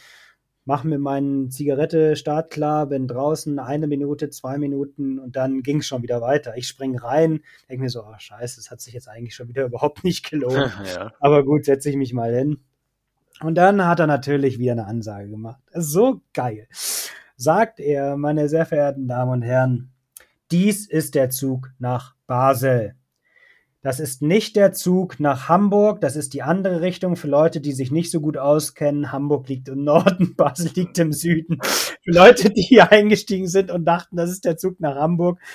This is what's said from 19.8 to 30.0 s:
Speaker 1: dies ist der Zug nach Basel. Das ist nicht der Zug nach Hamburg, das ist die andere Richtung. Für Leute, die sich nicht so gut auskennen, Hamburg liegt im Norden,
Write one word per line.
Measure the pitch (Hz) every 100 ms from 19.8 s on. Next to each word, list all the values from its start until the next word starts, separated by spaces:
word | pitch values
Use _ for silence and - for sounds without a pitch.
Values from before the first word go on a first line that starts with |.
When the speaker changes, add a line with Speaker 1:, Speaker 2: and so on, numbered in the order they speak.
| - _ _ - - _ _
Speaker 1:
dies | 170 202 208 -
ist | 156 156
der | 147 131
Zug | - 135 131 - _
nach | 123 123 - _ -
Basel. | 127 135 123 131 120 104 - _ _ _ _ _ _ _ _
Das | 135 131
ist | 151 -
nicht | 147 208 214 208
der | 196
Zug | 196 185 180 180 -
nach | 147 131 -
Hamburg, | 175 202 208 208 208
das | 143 151
ist | 143
die | 139
andere | 139 185 190 170
Richtung. | 180 175 180 175
Für | 147
Leute, | 143 160 160
die | 143
sich | 135 131
nicht | 156 170
so | 170
gut | 151 147
auskennen, | 143 151 147 - 147 147 143
Hamburg | - 143 143 131
liegt | 131 131
im | 135
Norden, | 147 147